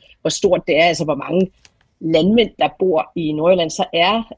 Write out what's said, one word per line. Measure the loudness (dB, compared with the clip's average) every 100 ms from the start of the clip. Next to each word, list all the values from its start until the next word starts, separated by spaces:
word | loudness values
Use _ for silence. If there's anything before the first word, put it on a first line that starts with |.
| _ _
hvor | -6
stort | -2 0 0 0
det | 2
er, |
altså | 2 0
hvor | -4
mange | -6 -4 -2 -2 _ _ _ _ _
landmænd, | -2 2 4 2 0 -2
der | -4 0
bor | 0 0 -2 -6
i | -4
Nordjylland, | 0 2 2 0
så | -4 -4
er, | 0 0 0 -6